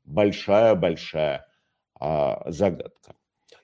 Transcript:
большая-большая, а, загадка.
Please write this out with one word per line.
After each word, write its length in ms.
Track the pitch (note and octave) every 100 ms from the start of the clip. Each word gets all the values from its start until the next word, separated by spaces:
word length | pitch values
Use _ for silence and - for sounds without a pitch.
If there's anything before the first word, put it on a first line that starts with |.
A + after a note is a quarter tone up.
| -
большая-большая, 1400 | C#3+ G#2 - - G2+ A2+ G2+ F2 D#2+ - D#2+ D2+ C2+ - _ _ _ _ -
а, 500 | D2 D#2 C#2 - -
загадка. 640 | E2 G2 E2 - _ _ - _ _ _ _